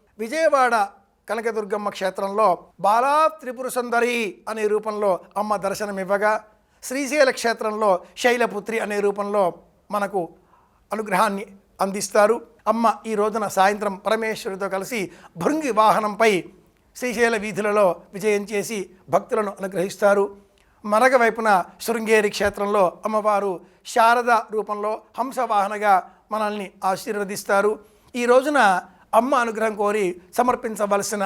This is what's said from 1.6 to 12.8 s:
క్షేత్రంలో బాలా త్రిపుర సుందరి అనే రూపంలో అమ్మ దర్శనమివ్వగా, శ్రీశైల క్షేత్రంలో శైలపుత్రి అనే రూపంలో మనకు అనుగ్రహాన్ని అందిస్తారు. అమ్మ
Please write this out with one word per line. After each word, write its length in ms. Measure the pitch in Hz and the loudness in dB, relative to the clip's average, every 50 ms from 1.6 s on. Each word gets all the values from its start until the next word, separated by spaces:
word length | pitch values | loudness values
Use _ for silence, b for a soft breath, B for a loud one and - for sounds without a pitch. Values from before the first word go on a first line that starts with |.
| 214 190 208 208 208 202 196 | -6 -4 -4 -4 -4 -6 -6
క్షేత్రంలో 500 | - - 185 185 - 196 196 196 214 220 190 170 - - _ _ - 175 | -4 -6 -6 -4 -4 -6 -4 0 2 2 2 2 0 -4 _ _ -2 0
బాలా 320 | 196 214 233 254 277 285 302 311 311 311 311 | 2 2 2 2 2 2 4 2 2 0 -4
త్రిపుర 260 | 262 247 240 247 254 247 240 | -12 -12 -10 -10 -8 -8 -6
సుందరి 420 | 247 240 240 226 233 233 247 240 233 226 190 - - - - | -6 -4 -2 0 0 0 0 0 -2 -4 -4 -6 -10 -12 -10
అనే 140 | 220 220 214 208 208 | -6 -4 -2 0 0
రూపంలో 380 | 214 214 220 208 208 208 202 180 - - - - 202 | -2 -2 -4 -4 -2 0 0 0 0 -4 -8 -6 -6
అమ్మ 160 | 208 214 208 196 180 | -4 -2 -2 -2 -2
దర్శనమివ్వగా, 680 | 196 196 - 214 208 202 190 190 180 202 196 208 214 214 208 - _ _ _ _ _ _ _ - | -4 -4 -4 -6 -8 -6 -6 -4 -2 -2 0 2 0 0 -2 -4 _ _ _ _ _ _ _ -12
శ్రీశైల 480 | - 254 277 294 247 285 302 277 262 - - | -8 -6 -6 -4 -2 2 2 2 2 2 0
క్షేత్రంలో 520 | - 233 220 - 220 214 214 214 214 202 185 170 B B B B | -2 -2 -2 -2 -4 -4 -2 0 2 2 2 2 B B B B
శైలపుత్రి 560 | - 247 240 247 233 202 190 208 202 - 226 220 208 | 0 2 2 2 0 0 -2 -4 -6 -6 -4 -4 -4
అనే 140 | 208 208 202 196 | -4 -2 -2 0
రూపంలో 380 | 202 196 202 202 202 208 208 190 170 165 - _ _ _ _ _ - 196 | -2 -2 -2 -4 -2 0 0 0 0 0 -6 _ _ _ _ _ -6 -4
మనకు 260 | 208 202 196 202 190 165 160 - _ b b b b b b b b b b | -4 -4 -2 -4 -4 -6 -6 -10 _ b b b b b b b b b b
అనుగ్రహాన్ని 540 | 196 214 220 202 190 180 220 214 196 196 208 - - - _ _ _ - 180 | -8 -6 -4 -2 0 2 2 2 0 -4 -8 -12 -16 -20 _ _ _ -4 -4
అందిస్తారు. 540 | 196 190 208 - - - 214 208 214 240 226 - - _ _ - 214 | -2 -2 -4 -6 0 4 4 4 4 4 2 -4 -12 _ _ -4 -2
అమ్మ 160 | 220 233 | -2 2